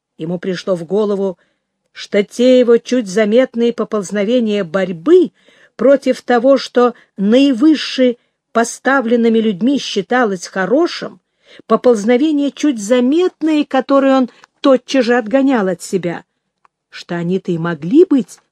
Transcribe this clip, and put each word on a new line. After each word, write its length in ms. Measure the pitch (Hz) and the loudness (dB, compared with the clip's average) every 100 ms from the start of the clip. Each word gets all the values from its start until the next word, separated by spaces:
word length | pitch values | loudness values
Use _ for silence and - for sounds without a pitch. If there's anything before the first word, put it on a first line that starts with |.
| _ - | _ -12
Ему 220 | 160 175 | -8 -6
пришло 360 | 190 180 - | -6 -6 -4
в 100 | 180 | -6
голову, 540 | 165 196 214 202 196 175 _ _ _ _ _ | -4 -2 -2 -2 -4 -8 _ _ _ _ _
что 300 | - - 202 | -20 -4 -2
те 360 | 202 - 247 254 | -2 0 4 4
его 200 | 233 233 | 4 2
чуть 300 | - 247 208 | 2 -4 -2
заметные 640 | 185 208 226 262 233 233 | -2 2 2 0 0 -2
поползновения 920 | 226 214 214 180 202 202 254 220 208 | -2 -4 -6 -6 -4 -2 0 0 -4
борьбы 680 | 180 190 185 170 170 359 285 _ _ _ _ - | -4 -4 -4 -4 4 4 4 _ _ _ _ -2
против 460 | 226 277 - 247 | 2 2 0 -4
того, 340 | - 240 247 269 | 0 0 2 2
что 380 | - - 247 233 _ - | 0 0 0 -2 _ -4
наивысше 1000 | 196 240 285 240 302 294 - - 254 233 _ _ _ | 0 4 2 2 2 2 -2 0 0 -2 _ _ _
поставленными 840 | - 233 - - 269 226 233 233 226 | -4 -4 -4 -2 -2 0 0 2 2
людьми 400 | 220 180 226 277 | 0 -2 -2 -2
считалось 680 | - - 180 247 233 185 - | -4 -6 -4 -2 -2 -4 -10
хорошим, 760 | 196 185 254 339 - - - _ _ _ - - | -6 -2 0 -2 -4 -14 -16 _ _ _ -14 -4
поползновения 840 | 214 254 226 202 247 311 294 285 | 0 2 0 2 0 0 -2 -4
чуть 300 | - 294 233 | -2 -2 -2
заметные, 840 | 202 254 247 311 359 - 311 302 | -2 0 2 0 -2 -2 -2 -2
которые 500 | 285 269 - 277 269 | -2 -4 0 2 2
он 160 | 262 247 _ _ _ | 2 0 _ _ _
тотчас 440 | 285 254 - 269 | 2 2 0 -2
же 120 | 226 240 | 0 0
отгонял 520 | 220 262 269 254 190 | 0 0 0 0 -2
от 140 | 180 | -4
себя, 420 | - 196 170 165 - _ _ _ _ _ _ | -6 -6 -6 -10 -14 _ _ _ _ _ _
что 260 | - - | -20 -10
они-то 380 | 175 170 185 - | -8 -4 -4 -4
и 60 | 170 | -6
могли 460 | 165 165 160 269 | -4 -6 0 4
быть 360 | 370 277 - - _ | 4 2 -2 -10 _